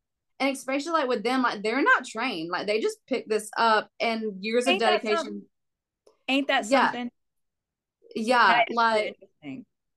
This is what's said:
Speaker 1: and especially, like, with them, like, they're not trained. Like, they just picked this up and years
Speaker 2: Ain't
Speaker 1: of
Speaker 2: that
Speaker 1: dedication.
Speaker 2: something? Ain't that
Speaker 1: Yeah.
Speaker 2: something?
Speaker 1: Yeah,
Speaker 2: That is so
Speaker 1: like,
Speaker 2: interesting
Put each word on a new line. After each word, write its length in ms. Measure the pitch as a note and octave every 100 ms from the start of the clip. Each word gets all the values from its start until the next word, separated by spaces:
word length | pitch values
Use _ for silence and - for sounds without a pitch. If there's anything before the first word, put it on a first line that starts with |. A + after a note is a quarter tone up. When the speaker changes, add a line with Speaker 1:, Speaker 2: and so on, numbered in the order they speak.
| _ _ _ -
Speaker 1:
and 160 | C4+ C4+
especially, 380 | - C#4 D4
like, 140 | D#4+ B3+
with 140 | B3
them, 180 | G#3+ C4
like, 200 | A#3+ G#3
they're 200 | G#3 B3+
not 220 | G#4+ B4+ B3+
trained. 440 | A3 B3+ F#3 E3
Like, 180 | F3 F#3+
they 120 | G#3+
just 260 | F#4+ G#4+ _
picked 220 | A#3+ -
this 200 | G#3+ G#3+ -
up 320 | A3+ G#3+ G#3 -
and 440 | A#3 A3+ A3 F#3+
years 240 | G#3 A#3+ A#3+
Speaker 2:
Ain't 80 | F4+
Speaker 1:
of 40 |
Speaker 2:
that 220 | A3+ -
Speaker 1:
dedication. 160 | G#3+ C4
Speaker 2:
something? 280 | A#3+ G3+ G3 _ _ _ _ _ _ _ -
Ain't 180 | C4+ C#4
that 180 | C4+ G#3+
Speaker 1:
Yeah. 260 | C4 B3
Speaker 2:
something? 200 | A#3+ B3 - _ _ _ _ _ _ _ _ _ -
Speaker 1:
Yeah, 320 | A3 B3 G#3
Speaker 2:
That 160 | F3+ -
is 60 | A#3
so 0 |
Speaker 1:
like, 280 | A3+ A3 G3+
Speaker 2:
interesting 580 | - - _ D3 C3 - _ _